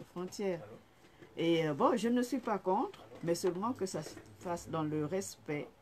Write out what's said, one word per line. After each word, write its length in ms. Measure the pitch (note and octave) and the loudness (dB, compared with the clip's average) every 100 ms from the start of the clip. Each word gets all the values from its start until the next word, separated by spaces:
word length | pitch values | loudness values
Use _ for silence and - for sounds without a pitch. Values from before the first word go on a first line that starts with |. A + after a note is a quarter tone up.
| - | -8
frontières. 500 | F3+ F3+ - G3 E3+ - - - - - - - - | -8 -8 -2 -2 -2 -6 -16 -20 -20 -20 -20 -14 0
Et, 280 | E3 E3 D#3 | 4 4 4
euh, 60 | |
bon, 240 | C#3+ B3+ B3+ | 4 4 6
je 120 | A3+ | 4
ne 120 | B3 | 2
suis 180 | B3 C4+ | 2 -2
pas 180 | A#3+ G3+ | -2 -2
contre, 480 | F#3 G3 G4 - - - | 2 2 0 -6 -16 -6
mais 140 | D#3+ E3+ | 0 2
seulement 360 | F#3 F3 A3 | 2 0 -2
que 140 | B3 F#3+ | -2 -4
ça 160 | D#3+ | -4
se 140 | D#3 - - - | -8 -12 -18 -10
fasse 280 | F3+ E3+ - | -6 -6 -4
dans 140 | E3 | -2
le 240 | D3+ D3+ D3 | 0 0 0
respect 640 | F#3+ G3 - - D3 - - | -2 -4 -8 -6 -6 -6 -14